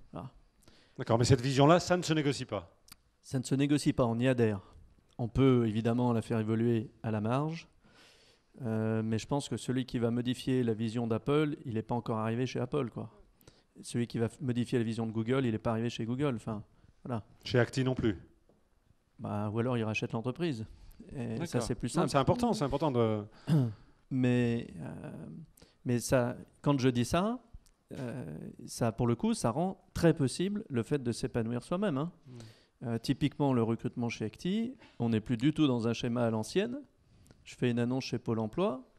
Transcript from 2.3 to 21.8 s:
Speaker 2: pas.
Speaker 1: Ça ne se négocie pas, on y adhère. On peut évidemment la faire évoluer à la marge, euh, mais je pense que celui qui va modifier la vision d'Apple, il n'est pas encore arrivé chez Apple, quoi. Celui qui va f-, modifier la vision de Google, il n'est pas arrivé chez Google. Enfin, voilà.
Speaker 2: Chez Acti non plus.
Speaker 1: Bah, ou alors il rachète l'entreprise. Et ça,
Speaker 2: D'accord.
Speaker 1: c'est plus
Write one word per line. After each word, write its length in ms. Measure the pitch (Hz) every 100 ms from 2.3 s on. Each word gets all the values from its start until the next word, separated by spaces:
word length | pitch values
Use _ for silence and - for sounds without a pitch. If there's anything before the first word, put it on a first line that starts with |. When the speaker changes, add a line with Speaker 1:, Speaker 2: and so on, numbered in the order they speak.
| 123 123
Speaker 2:
pas. 300 | 101 87 _ - - _ _
Speaker 1:
Ça 160 | - 135
ne 40 |
se 120 | 120 131
négocie 360 | 143 147 151
pas, 140 | 135 120
on 120 | 113
y 80 | 131
adhère. 340 | 120 113 98 - - - - _ -
On 100 | 117
peut 400 | 127 135 123 113
évidemment 460 | 107 113 120 123
la 80 | 117
faire 180 | - 113
évoluer 520 | 107 113 117 117 - -
à 80 | 113
la 80 | 107
marge, 480 | 107 127 151 165 - _ _ - - - _ _ _ -
euh, 400 | 117 110 110 110
mais 140 | 110 110
je 100 | -
pense 220 | 143 -
que 80 | 117
celui 280 | - 123 123
qui 140 | 127
va 120 | 117
modifier 520 | 120 120 123 - 131
la 100 | 117
vision 340 | 107 113 117 117
d'Apple, 500 | 110 - 147 151 147 135
il 80 |
n'est 80 | 110
pas 140 | - 120
encore 240 | 113 110
arrivé 260 | 110 113 127
chez 140 | 127
Apple, 280 | 123 151 120
quoi. 200 | - 110 - - _ - - _ -
Celui 260 | - 123 117
qui 100 | 117
va 100 | 113
f-, 100 | -
modifier 380 | 131 120 117 127
la 80 | 113
vision 200 | 110 113
de 60 |
Google, 340 | 107 110 135 127
il 60 |
n'est 60 | 107
pas 140 | 120
arrivé 180 | 113 117
chez 160 | - 113
Google. 300 | 127 147 113
Enfin, 280 | - 104 - _ - _
voilà. 200 | - 120 - -
Speaker 2:
Chez 160 | - 123
Acti 240 | 113 -
non 120 | 127 127
plus. 220 | 117 90 - _ _ _ _ _ _ _ _ -
Speaker 1:
Bah, 300 | 107 104 104
ou 80 | 110
alors 180 | 120 123
il 60 |
rachète 300 | 107 104 120
l'entreprise. 520 | 117 120 123 175 117 107 - - - -
Et 240 | 143 117 113
ça, 80 | 170
Speaker 2:
D'accord. 160 | 123
Speaker 1:
c'est 120 | 113
plus 200 | 127